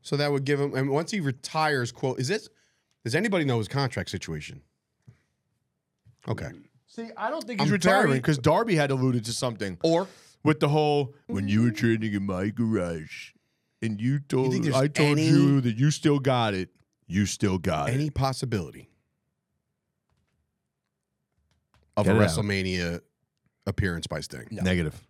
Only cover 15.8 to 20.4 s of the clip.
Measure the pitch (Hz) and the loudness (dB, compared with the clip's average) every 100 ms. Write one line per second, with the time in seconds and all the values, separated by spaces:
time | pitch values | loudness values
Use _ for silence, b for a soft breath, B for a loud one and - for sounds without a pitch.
15.8 | 143 147 156 143 131 127 110 98 92 _ | 2 4 2 2 2 2 2 0 -4 _
16.8 | _ _ - 92 98 - 101 92 90 82 | _ _ -4 0 0 0 0 0 0 -2
17.8 | 73 127 151 - 135 127 123 110 73 - | 0 -2 -2 -2 -2 -2 -4 -4 -6 -14
18.8 | - _ _ _ _ _ _ _ _ _ | -20 _ _ _ _ _ _ _ _ _
19.8 | _ _ _ _ _ _ | _ _ _ _ _ _